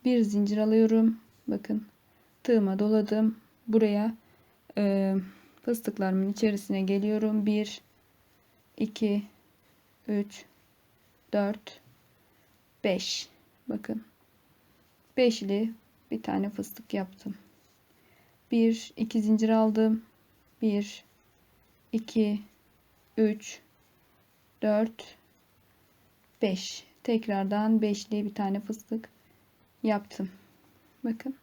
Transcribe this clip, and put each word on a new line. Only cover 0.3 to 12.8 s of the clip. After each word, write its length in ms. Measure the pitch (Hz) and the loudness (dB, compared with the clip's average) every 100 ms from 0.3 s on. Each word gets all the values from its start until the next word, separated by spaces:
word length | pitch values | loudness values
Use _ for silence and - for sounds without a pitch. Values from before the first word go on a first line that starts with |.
| 202 202 214 | 2 0 0
alıyorum. 600 | 214 220 226 226 226 226 _ _ - | 2 4 6 6 4 0 _ _ -6
Bakın 400 | 208 208 214 - _ _ _ _ _ | -6 -4 -6 -6 _ _ _ _ _
tığıma 360 | - 233 196 190 | 0 2 2 0
doladım. 600 | 208 220 214 214 220 220 _ _ - | 2 2 2 2 2 0 _ _ 0
Buraya, 460 | 220 214 208 220 226 _ _ _ _ _ - | 2 4 2 -2 -4 _ _ _ _ _ 0
e, 360 | 202 196 196 190 185 - - _ | 2 2 2 0 -4 -14 -20 _
fıstıklarımın 640 | - 233 220 208 190 190 190 | -4 -4 -4 -4 0 0 0
içerisine 540 | 202 220 202 - 196 | 0 0 0 -4 -2
geliyorum. 640 | 190 196 208 214 214 214 208 | 0 0 0 0 0 0 0
Bir, 340 | 208 214 - _ _ _ _ _ _ _ _ _ - | 0 -2 -8 _ _ _ _ _ _ _ _ _ -6
iki, 460 | 220 214 220 202 202 _ _ _ _ _ _ _ - | -6 -2 0 0 -4 _ _ _ _ _ _ _ -4
üç, 360 | 208 202 - - _ _ _ _ _ _ _ _ | -4 -4 -10 -20 _ _ _ _ _ _ _ _
dört, 480 | 208 202 214 - - _ _ _ _ _ _ _ _ _ _ | 0 0 -4 -10 -20 _ _ _ _ _ _ _ _ _ _